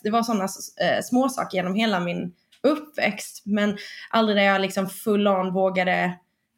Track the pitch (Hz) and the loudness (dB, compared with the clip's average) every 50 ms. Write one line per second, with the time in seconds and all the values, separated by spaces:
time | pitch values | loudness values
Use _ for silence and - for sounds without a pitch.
0 | - 214 214 233 226 226 226 202 185 196 - - - - - - 175 175 127 113 | -4 0 0 0 0 2 0 0 -2 -2 -6 -8 -14 -12 -6 -2 0 0 0 0
1 | - - - 247 262 262 254 - - - - 185 180 180 190 208 226 226 202 180 | 0 0 0 2 2 2 0 -4 -6 -4 -2 -2 -2 -2 0 0 0 0 0 0
2 | 175 175 175 180 - 180 - _ _ _ _ _ - 254 311 302 - - - - | -2 -2 -4 -4 -6 -8 -10 _ _ _ _ _ 2 2 2 0 -4 -10 -6 -2
3 | - 214 202 202 - - - - - 202 202 208 208 208 202 202 - - - - | -2 -2 -2 -2 -10 -14 -14 -12 -6 -2 0 0 0 0 -2 -4 -8 -14 -16 -18
4 | - - - 226 220 214 208 202 196 196 196 190 190 185 190 202 190 180 - - | -10 -2 0 2 2 4 4 4 4 4 4 2 0 0 -2 -2 -4 -4 -6 -6
5 | - 226 208 202 202 208 196 185 185 190 180 190 190 190 185 185 180 185 180 175 | -2 0 2 2 4 4 2 2 0 0 0 0 0 2 2 2 0 2 2 2
6 | 175 180 180 - _ _ _ _ _ _ _ | 0 0 -2 -6 _ _ _ _ _ _ _